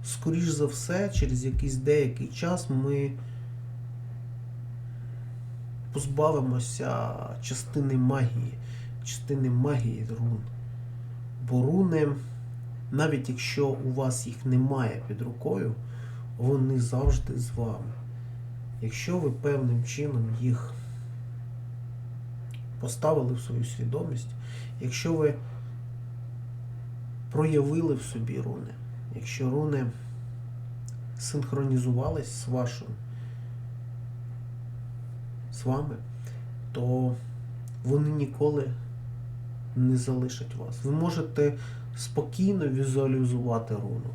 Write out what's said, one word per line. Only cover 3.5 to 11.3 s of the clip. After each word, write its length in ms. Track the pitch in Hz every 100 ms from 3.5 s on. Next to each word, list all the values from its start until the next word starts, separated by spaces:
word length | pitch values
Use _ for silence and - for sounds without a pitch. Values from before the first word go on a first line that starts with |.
| - - - - - - - - - - - - - - - - - - - - - - - -
позбавимося 1200 | 139 135 139 156 147 131 123 - - - 123 117 120 - -
частини 540 | - 127 - 151 135 131
магії, 580 | 127 135 123 - - - - - - -
частини 460 | - - - 139 127
магії 560 | 123 135 139 117 110 113 113
рун. 200 | 117 110 - - - - - - - - -